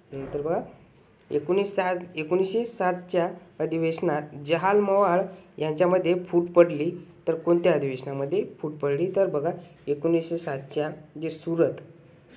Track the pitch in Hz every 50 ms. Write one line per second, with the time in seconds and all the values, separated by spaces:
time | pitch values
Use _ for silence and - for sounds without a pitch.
0 | _ _ 139 135 135 127 - 147 143 160 175 226 - - - - - - _ _
1 | _ _ _ _ _ - 143 147 143 156 180 196 196 196 - 196 180 180 185 175
2 | 175 - - 160 151 151 180 185 190 185 214 226 240 226 - - 185 180 175 180
3 | - - - 175 170 180 - - - - - - 160 160 160 165 165 160 165 -
4 | 180 170 147 151 151 151 - 143 147 143 165 165 175 190 202 208 202 196 196 202
5 | 202 180 175 180 - - - - - - _ - 151 156 151 156 180 175 185 180
6 | 170 165 180 175 180 - 170 175 175 175 - 175 170 165 156 143 151 175 175 -
7 | - - - - - 170 160 - - 170 175 175 175 180 160 147 139 135 131 127
8 | - 139 139 139 139 143 170 208 254 - - - - 151 151 147 143 143 143 147
9 | 175 190 180 196 196 180 151 147 151 170 180 - - - - - - 139 147 147
10 | 160 165 170 165 165 165 170 165 - 160 139 135 - - - 151 147 156 151 -
11 | - - - 151 160 160 160 - - 165 165 165 156 127 - - - - - -
12 | - - - - _ - -